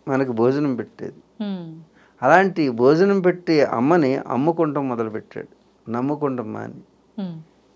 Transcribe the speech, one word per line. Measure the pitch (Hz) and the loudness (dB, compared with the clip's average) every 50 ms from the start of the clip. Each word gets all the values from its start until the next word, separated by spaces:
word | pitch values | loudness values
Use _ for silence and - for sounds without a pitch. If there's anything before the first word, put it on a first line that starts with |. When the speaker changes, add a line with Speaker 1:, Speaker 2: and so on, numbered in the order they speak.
| - 147 | -6 -4
Speaker 1:
మనకు | 135 131 135 127 | -2 -2 0 -2
భోజనం | 117 110 117 127 135 143 151 143 127 | 0 2 2 2 2 0 -2 -2 -4
పెట్టేది. | 113 107 - _ - - - 139 - _ _ _ - | -4 -8 -12 _ -14 -14 -14 -14 -16 _ _ _ -10
Speaker 2:
ఉమ్. | 214 202 196 180 170 165 160 165 160 _ _ _ _ _ _ - | -8 -8 -8 -10 -12 -14 -16 -20 -20 _ _ _ _ _ _ -2
Speaker 1:
అలాంటి | 123 135 160 185 196 190 170 170 156 131 | 2 4 6 6 6 4 2 0 0 0
భోజనం | 117 113 120 135 156 160 190 202 196 196 | 2 4 4 6 6 6 4 2 2 2
పెట్టి | 175 180 175 180 - - 160 151 131 | 2 0 0 0 -2 0 2 2 2
అమ్మని | - - 113 120 147 175 175 147 127 135 | 2 2 2 2 4 4 4 4 2 0
అమ్ముకుంటాం | 139 - - 131 120 143 165 160 165 165 151 143 147 139 131 | -2 -4 -4 -2 0 0 0 0 0 0 -2 -2 -4 -4 -4
మొదలుపెట్టాడు. | 120 117 113 110 104 107 - - - - - - _ _ _ _ _ _ - - | -4 -4 -4 -6 -6 -10 -12 -12 -14 -14 -14 -16 _ _ _ _ _ _ -12 -8
నమ్ముకుంటాం | 113 120 127 139 147 147 147 139 131 120 110 107 | -6 -4 -2 -2 -4 -2 -4 -4 -4 -6 -8 -8
మాని. | 107 107 110 113 - - - _ _ _ _ _ - - | -10 -10 -12 -12 -14 -18 -20 _ _ _ _ _ -12 -10
Speaker 2:
ఉమ్. | 190 180 165 160 160 _ _ _ _ _ _ | -10 -10 -10 -14 -18 _ _ _ _ _ _